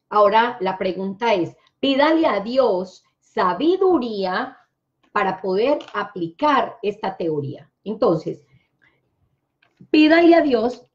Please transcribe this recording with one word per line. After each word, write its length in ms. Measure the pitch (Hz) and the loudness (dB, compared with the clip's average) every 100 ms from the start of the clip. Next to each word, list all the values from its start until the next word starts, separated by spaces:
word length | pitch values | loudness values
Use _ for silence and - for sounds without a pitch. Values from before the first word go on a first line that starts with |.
| - | -4
Ahora 480 | 208 202 220 240 - | 2 4 4 0 -2
la 180 | 185 - | -6 -4
pregunta 560 | 190 180 190 190 233 | -6 -6 -8 -4 -2
es, 220 | 196 156 - _ _ | 0 -2 -8 _ _
pídale 480 | 269 269 302 320 311 | -2 2 2 2 0
a 140 | 202 | -2
Dios 640 | 208 262 240 180 190 - _ _ | -2 0 2 0 -6 -14 _ _
sabiduría 1400 | _ 220 185 - 311 370 370 330 240 208 185 202 262 - _ _ _ _ _ | _ -4 -2 0 0 0 2 0 -2 -6 -4 -4 -8 -12 _ _ _ _ _
para 260 | 208 190 - | -4 -4 -4
poder 400 | 190 190 254 302 - | -4 0 0 -2 -4
aplicar 840 | 208 202 185 165 - 294 254 226 - | -10 -10 -8 -10 -4 0 0 -2 -6
esta 340 | 202 202 196 - | -8 -6 -8 -6
teoría. 560 | 165 151 131 - - _ 190 | -6 -4 -6 -10 -20 _ -12
Entonces, 600 | 214 214 160 - - _ _ _ _ _ _ _ _ _ _ _ _ _ _ - | -2 0 0 -4 -12 _ _ _ _ _ _ _ _ _ _ _ _ _ _ -2
pídale 440 | 311 302 330 339 339 | 4 4 6 6 6
a 60 | |
Dios 420 | 302 233 240 - _ | 4 0 -2 -6 _